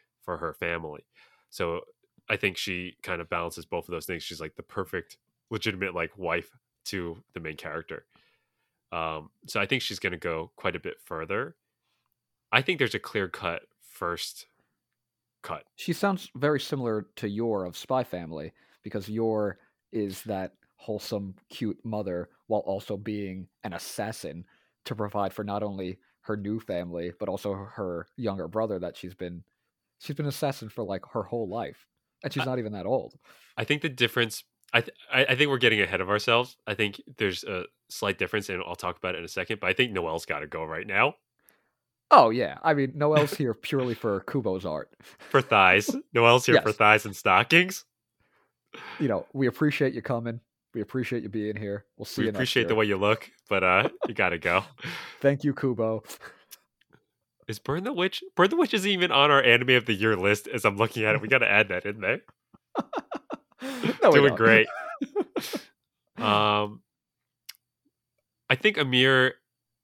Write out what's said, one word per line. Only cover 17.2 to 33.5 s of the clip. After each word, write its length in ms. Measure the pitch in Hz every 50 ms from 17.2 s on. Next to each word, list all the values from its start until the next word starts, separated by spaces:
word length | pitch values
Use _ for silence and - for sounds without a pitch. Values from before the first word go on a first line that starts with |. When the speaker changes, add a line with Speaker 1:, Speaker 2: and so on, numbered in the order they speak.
| - 104
Speaker 2:
Yor 360 | 101 107 117 117 107 98 92
of 120 | 90 85
Spy 280 | - - - 131 131 120
Family, 480 | - - 90 85 78 80 76 76 - - _ _ _ _ _
because 260 | - 104 - 107 92 104
Yor 500 | 107 113 113 113 110 107 104 101 85 - _ _ _ _ _ _
is 300 | - 110 104 98 92 - -
that 300 | 113 104 95 95 90 - _ _ _ _
wholesome, 580 | _ - - 107 104 - - 117 101 101 98 92 - _ _
cute 300 | - - 117 107 95 - -
mother 460 | 117 110 107 101 95 90 87 85 - _ _ _
while 140 | - 110 104
also 360 | - - 95 101 - - 107
being 520 | 95 101 110 107 104 101 95 92 95 92 - _ _
an 100 | - 110
assassin 720 | 87 - - - - - 101 107 110 - - 76 73 85 92 - _ _ _ _ _ _ -
to 100 | - 113
provide 380 | 107 107 104 - 104 101 95
for 120 | - - 107
not 180 | 101 101 104
only 360 | 104 104 98 98 95 92 92 - _ _ _ _
her 140 | _ - 107
new 240 | 104 98 101 110 113
family, 520 | - - 95 87 87 87 85 85 85 87 85 -
but 100 | 107 98
also 240 | 90 98 - 104 98
her 520 | 98 98 98 - - 101 90 87 85 87 - _
younger 320 | - 120 107 98 95 82 82
brother 300 | 90 110 113 110 101 90
that 180 | 87 87 -
she's 180 | - - 90 101
been, 280 | - 90 87 87 87 - _ _ _ _ _ _ _ _ _ _ _
she's 160 | - - 147
been 100 | - 151
assassin 420 | 143 139 - 156 143 135 - 113 110
for, 160 | - - 113
like, 200 | 95 98 92 - -
her 100 | - 117
whole 260 | 98 - 117 120 113 92
life. 380 | 101 117 110 71 - _ _ _ _ _ _ _ _ _
And 100 | - -
she's 100 | - 170
Speaker 1:
I 40 | 160
Speaker 2:
not 120 | 131 127 127
even 140 | 113 107
that 140 | 104 98 87
old. 320 | 98 127 131 - - - _ _ - - _ _ _